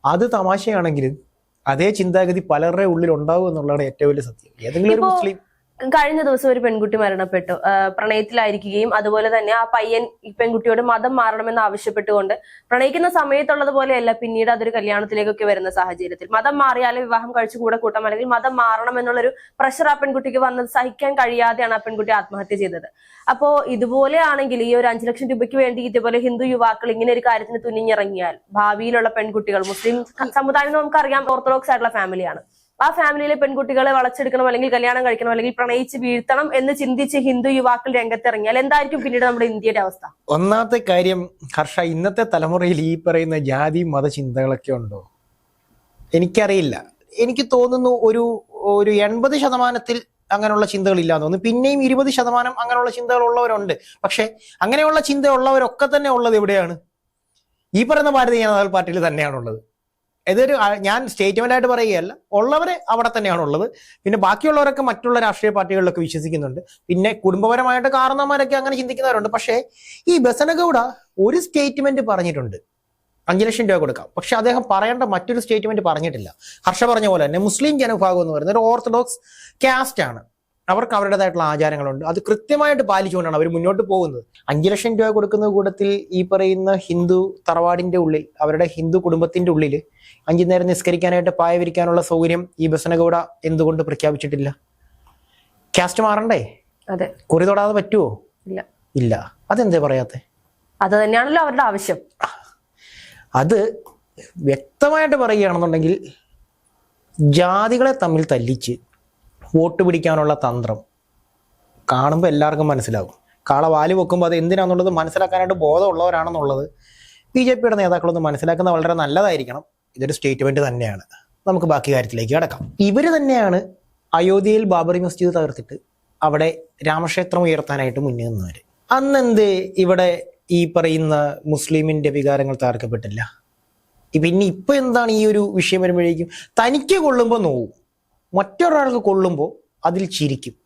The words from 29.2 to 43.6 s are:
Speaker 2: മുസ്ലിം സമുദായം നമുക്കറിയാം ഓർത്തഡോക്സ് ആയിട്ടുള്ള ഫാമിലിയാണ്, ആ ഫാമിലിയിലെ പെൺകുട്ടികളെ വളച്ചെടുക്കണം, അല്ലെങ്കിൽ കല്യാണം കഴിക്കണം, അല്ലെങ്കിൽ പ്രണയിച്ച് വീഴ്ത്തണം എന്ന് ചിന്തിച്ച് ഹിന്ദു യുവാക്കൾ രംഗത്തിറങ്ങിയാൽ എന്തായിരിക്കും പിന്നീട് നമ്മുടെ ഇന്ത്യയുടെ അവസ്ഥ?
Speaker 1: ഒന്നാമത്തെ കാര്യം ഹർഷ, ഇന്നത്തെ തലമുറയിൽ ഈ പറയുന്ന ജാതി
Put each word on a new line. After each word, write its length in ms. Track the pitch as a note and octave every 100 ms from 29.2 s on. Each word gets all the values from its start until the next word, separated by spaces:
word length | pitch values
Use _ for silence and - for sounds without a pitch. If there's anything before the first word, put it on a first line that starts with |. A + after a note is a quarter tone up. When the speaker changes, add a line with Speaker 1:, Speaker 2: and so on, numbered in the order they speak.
| G#3+ G#3 G#3 G3 F#3+
Speaker 2:
മുസ്ലിം 260 | G3 A3+ A#3+ A#3+ - C4 C#4
സമുദായം 360 | C4+ C#4+ C#4+ D4+
നമുക്കറിയാം 440 | D4 D4+ C#4 C#4 C4+
ഓർത്തഡോക്സ് 360 | C4 C4 C4 C4
ആയിട്ടുള്ള 200 | B3 A#3 A3
ഫാമിലിയാണ്, 420 | F#3+ F#3 F3+ D#3 - _ _ _
ആ 20 | C#4+ E4
ഫാമിലിയിലെ 360 | D4+ D4 D4 D4
പെൺകുട്ടികളെ 480 | C#4 C4 B3+ C4 C4+ C4+
വളച്ചെടുക്കണം, 500 | B3+ B3+ C4 B3+ B3+
അല്ലെങ്കിൽ 220 | A#3+ C4
കല്യാണം 280 | A#3+ A#3+ B3 B3+
കഴിക്കണം, 240 | A3+ A#3
അല്ലെങ്കിൽ 220 | A3+ A#3+ A#3+
പ്രണയിച്ച് 380 | A#3+ A#3+ B3+ C4+
വീഴ്ത്തണം 420 | B3 A#3+ A#3 C4 D4+ C4+
എന്ന് 140 | C4 C#4+
ചിന്തിച്ച് 380 | C4 B3 C#4 C#4+ C4
ഹിന്ദു 240 | B3 B3+ C4
യുവാക്കൾ 320 | B3 A#3+ C4 B3
രംഗത്തിറങ്ങിയാൽ 580 | A3+ A3+ A#3+ A3 G#3+ B3
എന്തായിരിക്കും 400 | C4+ D4 C#4 D4
പിന്നീട് 200 | B3+ A#3+ B3
നമ്മുടെ 200 | A#3+ A#3+
ഇന്ത്യയുടെ 280 | G#3+ A3 G#3+
അവസ്ഥ? 200 | F#3+ F#3 D#3+ _ - D3+
Speaker 1:
ഒന്നാമത്തെ 440 | F#3+ G#3+ A3 A#3 A#3
കാര്യം 300 | F3+ F3+ F#3 F3 _ C3+ -
ഹർഷ, 200 | D3+ - E3+
ഇന്നത്തെ 300 | D#3+ F#3+ G3 A3+
തലമുറയിൽ 460 | E3+ D#3+ F3 F3+ D#3+ D#3+
ഈ 20 | E3 E3+
പറയുന്ന 320 | E3 D#3+ D#3 C3+
ജാതി 320 | C3+